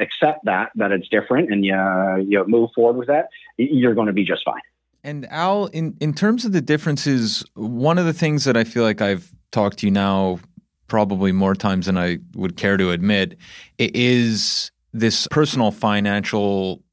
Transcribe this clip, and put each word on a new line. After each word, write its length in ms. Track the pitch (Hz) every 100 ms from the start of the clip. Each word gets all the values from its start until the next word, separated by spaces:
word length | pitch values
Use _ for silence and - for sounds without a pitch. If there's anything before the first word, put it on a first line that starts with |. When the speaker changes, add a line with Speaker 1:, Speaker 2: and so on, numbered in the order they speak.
Speaker 1:
accept 440 | 107 - 151 151 107
that, 260 | 95 110
that 160 | 113 101
it's 180 | 95 92
different 440 | 107 98 127 175
and 120 | 101
you, 120 | 98 95 95 92 95 95 98
you 160 | 101 95
move 220 | 117 117
forward 220 | - 117 123
with 100 | 123
that, 220 | 147 175 - - -
y-, 80 | 131
you're 240 | 143 123
gonna 180 | 107 104
be 120 | 98
just 200 | 92 87
fine. 160 | - 57 - _ _ _
Speaker 2:
And 200 | 143 147 127
Al, 360 | 151 180 202 196
in, 300 | 156 160 -
in 140 | 156
terms 300 | 147 208 240
of 60 | 240
the 100 | 185
differences, 840 | 135 151 160 143 147 135 110 - -
one 420 | - 107 120 139 175
of 100 | 170
the 60 |
things 300 | 151 160 151
that 140 | 135 117
I 80 |
feel 180 | 113 123
like 180 | 113 104
I've 300 | 104 95 - _ _
talked 260 | - 101 -
to 80 | 104
you 60 |
now 480 | 98 98 98 95 90 - - _ _ -
probably 420 | 113 101 98 98
more 240 | 92 95
times 320 | 98 104 95 87
than 100 | 92
I 220 | 87 87 -
would 220 | - 95 87
care 200 | 104 98
to 140 | 92
admit, 480 | 87 95 101 92 - - - - -
i-, 120 | 120
is 800 | - 123 123 117 107 - - - _ _
this 360 | 113 113 - -
personal 400 | 151 151 139 110
financial 1120 | - 110 104 101 101 101 110 101 98 95 90 _